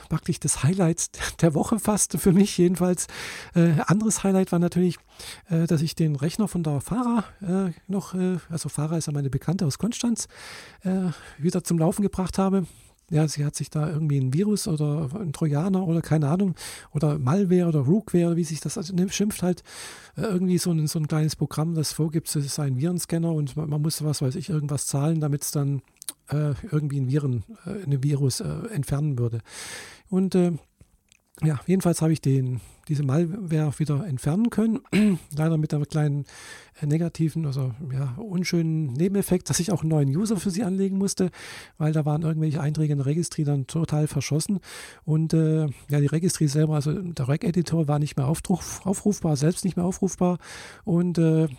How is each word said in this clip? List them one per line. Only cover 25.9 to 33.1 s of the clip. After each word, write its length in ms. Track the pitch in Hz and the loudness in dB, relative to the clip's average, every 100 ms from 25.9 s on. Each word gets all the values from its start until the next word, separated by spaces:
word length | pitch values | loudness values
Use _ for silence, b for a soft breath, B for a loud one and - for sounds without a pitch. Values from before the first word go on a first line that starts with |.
| _ - - - | _ -16 -14 -6
äh, 280 | 143 151 139 220 | -2 0 -2 -4
irgendwie 300 | 151 147 143 | -2 -2 -2
ein 80 | 127 | 0
Viren, 380 | 147 143 120 - 226 170 | 0 0 -2 -4 -12 -10
äh, 180 | 202 | -8
ein 200 | 175 139 | -2 0
Virus, 380 | 139 143 139 - | 0 2 0 0
äh, 260 | 156 151 226 | -4 -6 -6
entfernen 440 | 190 135 139 151 127 | -6 -4 -2 0 0
würde. 220 | 120 113 B B B B B B _ | -2 -4 B B B B B B _
Und, 260 | 185 190 185 | 0 2 4
äh, 160 | 175 170 - _ _ _ _ _ _ - | 2 0 -8 _ _ _ _ _ _ -2
ja, 180 | 156 143 - | 0 0 2
jedenfalls 340 | 190 180 165 | 2 2 2
habe 100 | 160 | 2
ich 100 | 156 | 2
den, 380 | 139 135 127 123 B B - | 2 2 0 -4 B B -6
diese 160 | 143 | -2
Malware 760 | 143 | 0